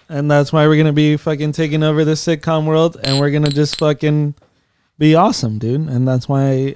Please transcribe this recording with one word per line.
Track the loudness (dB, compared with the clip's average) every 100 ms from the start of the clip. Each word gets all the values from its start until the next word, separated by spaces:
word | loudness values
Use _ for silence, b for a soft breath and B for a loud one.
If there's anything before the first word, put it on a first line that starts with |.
| -10
And | -4 0
that's | 2 2
why | 2 4
we're | 4
gonna | 2
be | 2 2 0
fucking | -2 -4 -4
taking | -4 -2 0
over | 0 0
this | 0 0 -2
sitcom | -4 -2 -2 0
world. | 2 0 -2
And | -4 0
we're | 0
gonna | 0 0
just | 0 -2 -2
fucking | -2 0 0 0 -2 -6 _ _ _ _ _ 0
be | 2
awesome, | 4 2 0 -4 -4
dude. | -4 -4 -2
And | -2 0
that's | -2 -2
why | 0 0 0 -4